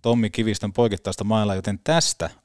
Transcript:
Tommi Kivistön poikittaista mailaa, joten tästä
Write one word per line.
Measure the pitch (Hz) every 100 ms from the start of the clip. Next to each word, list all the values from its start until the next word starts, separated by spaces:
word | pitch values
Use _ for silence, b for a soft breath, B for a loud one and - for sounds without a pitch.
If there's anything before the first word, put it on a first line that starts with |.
Tommi | 117 117 107
Kivistön | - 110 101 104
poikittaista | 98 117 98 - -
mailaa, | 104 110 104 95
joten | 95 98
tästä | - 165 - - 80 -